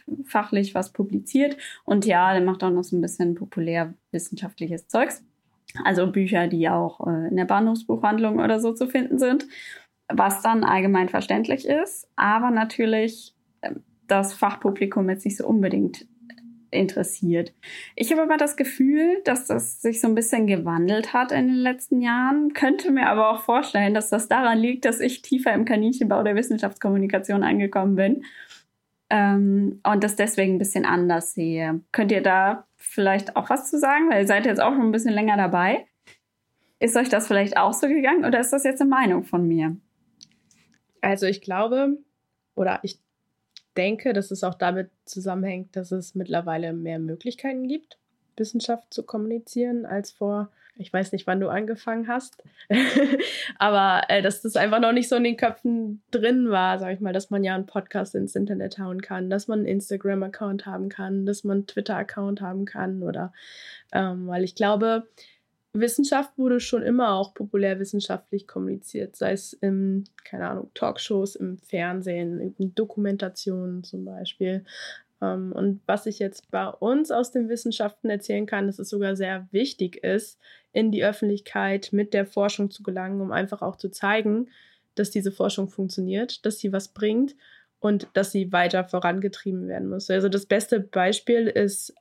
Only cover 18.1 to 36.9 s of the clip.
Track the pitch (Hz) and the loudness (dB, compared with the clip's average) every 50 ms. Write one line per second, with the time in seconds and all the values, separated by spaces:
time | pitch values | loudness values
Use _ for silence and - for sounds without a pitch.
18.1 | 330 311 320 302 311 302 294 294 294 - 277 262 - - 262 269 294 302 320 339 | 2 2 2 2 2 2 2 0 0 -2 -4 -4 0 2 4 4 4 4 4 4
19.1 | 359 392 381 - 247 247 - - 226 233 226 - - - - 233 226 226 - 226 | 2 2 2 0 0 0 0 -2 -2 -2 -2 -4 -8 -2 -2 -2 0 2 2 2
20.1 | 220 226 226 226 - 233 220 202 196 175 165 170 165 165 170 180 208 214 220 - | 2 2 2 2 2 2 4 2 2 2 0 0 0 2 2 4 2 2 0 0
21.1 | - 247 254 254 - 277 254 254 254 254 247 254 254 254 - - 277 247 240 240 | 0 0 0 2 2 2 2 4 2 2 2 0 0 -2 -2 0 0 2 2 2
22.1 | 240 247 254 262 277 294 302 294 294 - 277 262 294 - - 370 269 269 - - | 2 2 2 2 2 2 2 0 0 2 2 2 2 2 2 2 4 4 4 4
23.1 | 208 214 220 220 220 220 - - 233 254 294 - - 208 202 202 208 214 208 - | 6 6 4 4 4 2 2 2 2 2 2 2 2 2 4 4 4 2 2 2
24.1 | - 214 220 - - 247 262 233 226 220 226 240 254 254 - 233 240 240 - 254 | 0 0 2 2 2 4 4 4 4 4 4 2 0 2 2 0 2 2 0 -2
25.1 | 254 - - - 269 254 254 240 214 202 226 226 240 214 214 226 254 254 240 202 | -2 -4 -2 0 0 2 2 2 2 2 2 2 2 4 4 2 2 2 2 2
26.1 | 202 202 214 208 208 208 247 247 220 214 - 196 196 - - 202 196 196 196 196 | 4 4 4 2 2 2 2 0 0 0 -2 -4 -4 -2 0 0 2 2 2 2
27.1 | - 185 190 - 202 202 196 - - 202 202 196 196 202 190 202 196 185 196 202 | 0 -2 0 0 0 2 2 2 2 2 2 2 0 2 2 4 4 4 4 2
28.1 | 262 294 - - - - - - - - _ _ _ _ _ _ _ _ _ _ | 2 0 -2 -12 -18 -20 -20 -20 -20 -20 _ _ _ _ _ _ _ _ _ _
29.1 | 214 214 202 202 196 202 202 196 196 202 202 196 196 - _ 202 208 202 208 208 | 2 4 4 4 4 4 4 4 4 4 2 2 -2 0 _ 2 2 4 2 2
30.1 | 208 - 202 220 - - 190 190 190 185 196 196 - 180 165 - 175 175 175 180 | 2 2 0 0 2 2 2 4 4 2 0 0 0 2 2 4 4 4 4 4
31.1 | 175 165 170 - - - 165 165 165 160 160 160 160 160 - _ - - 214 196 | 2 2 0 -4 -4 -4 -2 -2 -2 -2 -2 -2 -2 -4 -4 _ -2 0 2 2
32.1 | 214 190 - 196 185 190 190 196 214 - - _ _ _ - - - - 202 196 | 2 2 4 4 4 6 4 4 2 -2 -6 _ _ _ -16 -8 -2 2 2 4
33.1 | 190 202 196 - - - 214 - 240 285 359 - - 294 294 269 277 294 320 330 | 4 2 0 -2 -4 -4 0 0 -2 -2 0 -2 0 2 2 4 4 4 4 4
34.1 | 240 196 202 202 202 202 226 262 208 - - 226 277 269 233 220 214 226 220 240 | 4 4 4 4 4 4 4 2 2 4 4 4 4 4 4 4 2 2 2 2
35.1 | 220 208 214 220 208 202 190 175 170 175 180 190 240 427 - _ _ _ _ - | 2 2 4 4 4 4 4 2 4 2 4 4 2 0 -2 _ _ _ _ -20
36.1 | - _ _ _ _ _ _ _ _ _ _ _ _ _ - 233 | -20 _ _ _ _ _ _ _ _ _ _ _ _ _ -2 2